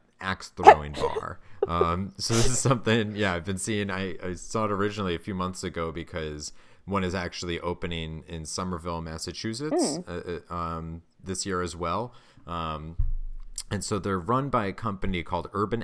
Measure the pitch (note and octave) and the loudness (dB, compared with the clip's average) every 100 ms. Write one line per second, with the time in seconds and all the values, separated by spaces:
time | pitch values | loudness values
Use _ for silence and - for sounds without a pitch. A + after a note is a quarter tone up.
0 | _ _ F#3+ F#3+ - - - - D2 D2 | _ _ -4 -4 -6 8 10 10 4 -2
1 | - - - - - - - E2+ E2+ F2+ | -2 -2 -6 -10 -12 -4 0 2 4 2
2 | G2 - - A2+ A#2+ B2 A#2 B2 G2+ A#2 | -2 -6 0 6 6 6 4 4 6 4
3 | G#2 G#2 G2+ F2 E2+ F#2+ - G#2 G2+ F#2 | 4 2 2 2 0 -2 0 0 0 0
4 | F#2+ - F#2 F2+ - A2+ A2 G2 G#2 G#2 | -2 -4 -4 -6 -4 0 2 2 2 2
5 | F#2+ E2 - F#2+ F2+ F#2 F#2 E2+ E2 D#2+ | 0 0 -2 -2 -2 -2 -4 -2 -4 -4
6 | D#2+ F2 D#2 D2+ D2+ - - - - G2 | -6 -4 -4 -6 -8 -12 -18 -18 -2 0
7 | F#2 F#2 F2 - F2+ E2+ F2 F2 F2+ E2 | 0 0 -4 -4 -4 -2 -2 -4 -4 -4
8 | D#2+ D#2+ - E2+ D#2 - F#2 F2+ F2 E2+ | -4 -8 -8 -10 -6 -4 -4 -4 -4 -4
9 | D#2+ D#2+ - E2 A2 A2+ D3 D#4 A#3+ D3+ | -4 -6 -8 -6 -6 -4 -2 2 2 0
10 | F3+ E2+ - E2+ - F2 E2+ E2 E2 E2 | -4 -6 -4 -8 -6 -4 -2 -4 -6 -10
11 | - _ F#2 F#2 G2 F2+ F2+ E2+ E2+ F#2 | -12 _ -8 -6 -2 -2 -2 -2 -2 0
12 | B2 - - - - E2+ E2 D#2 D#2 E2 | -2 -8 -20 -20 -8 -4 -4 -4 -6 0
13 | - - - - - - - G#2 - G#2 | 2 2 -2 -6 -8 -10 -4 -2 0 -2
14 | G2+ F#2+ F2 B2 C#3 B2+ G2+ F#2 A2 G2 | 0 0 2 2 2 0 0 -2 -4 0
15 | G2 F2+ E2 F2+ E2 G2 G2+ A2+ | 0 0 0 -2 -2 0 0 0